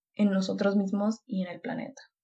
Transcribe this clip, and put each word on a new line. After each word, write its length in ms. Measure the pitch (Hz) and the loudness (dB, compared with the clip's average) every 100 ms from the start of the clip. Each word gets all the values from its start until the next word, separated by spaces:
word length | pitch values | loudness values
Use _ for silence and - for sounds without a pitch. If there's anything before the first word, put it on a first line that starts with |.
| _ | _
en 180 | - 208 | 0 2
nosotros 440 | 190 190 196 202 202 | 2 0 0 2 2
mismos 460 | 190 202 208 220 - | 0 0 0 -2 -4
y 180 | 185 | -4
en 60 | 180 | -4
el 120 | 170 | -6
planeta. 400 | - 165 - - - _ | -8 -6 -8 -14 -20 _